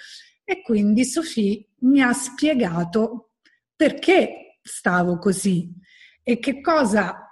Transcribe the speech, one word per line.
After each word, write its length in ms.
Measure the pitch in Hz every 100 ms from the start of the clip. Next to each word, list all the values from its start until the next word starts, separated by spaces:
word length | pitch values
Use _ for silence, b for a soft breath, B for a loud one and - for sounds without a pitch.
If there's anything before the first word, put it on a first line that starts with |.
| B B B B
e 160 | - 370
quindi 420 | - 214 208 214
Sofì 640 | 254 339 320 226 196 214 - _
mi 220 | 254 277
ha 120 | 254
spiegato 1160 | 240 - - 294 269 185 170 170 220 220 233 - _ b b _
perché 840 | - 311 - - 370 220 - - _
stavo 560 | - - 175 180 175 175
così 520 | 202 180 202 170 175 - B B B B
e 160 | - 240
che 220 | 277 269
cosa 680 | - 311 226 208 180 - -